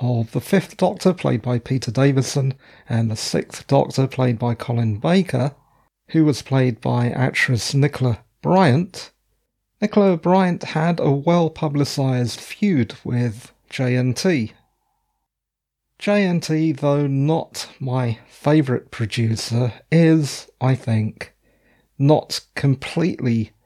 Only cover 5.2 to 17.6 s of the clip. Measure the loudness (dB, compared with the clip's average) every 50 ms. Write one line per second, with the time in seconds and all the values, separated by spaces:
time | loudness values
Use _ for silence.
5.2 | 2 0 -2 -2 -2 -2 -4 _ _ _ _ _ _ _ _ _ _ _ 0 2
6.2 | 2 2 2 0 -2 -2 0 2 2 2 0 -2 -4 -2 -2 0 0 -2 0 0
7.2 | -2 -2 0 -2 0 0 0 -2 -2 -2 0 0 0 0 0 -2 -2 -2 -2 -2
8.2 | -6 _ _ _ -2 0 2 4 4 4 4 2 0 -2 -8 -14 -18 -18 _ _
9.2 | _ _ _ _ _ _ _ _ _ _ _ _ -6 0 2 4 4 4 2 2
10.2 | 2 2 2 4 2 2 0 -4 -6 -6 -4 -2 0 0 0 0 2 2 0 2
11.2 | 2 2 2 2 2 0 -2 -4 -4 -2 0 0 -2 -2 -2 -2 -2 0 0 0
12.2 | -2 -2 -4 -8 -14 -16 -6 -2 0 2 2 2 0 0 -4 -10 -8 -4 -2 -2
13.2 | -2 -2 -4 -8 -14 -20 _ _ _ _ -6 -4 -2 0 0 0 0 0 -2 -2
14.2 | 0 0 0 0 -2 -4 -8 _ _ _ _ _ _ _ _ _ _ _ _ _
15.2 | _ _ _ _ _ _ _ _ _ _ _ _ _ _ _ _ -2 0 2 2
16.2 | 2 2 0 -2 -2 -2 0 0 0 0 0 0 0 0 2 2 0 0 0 0
17.2 | 2 2 0 -2 -4 -6 -12 -14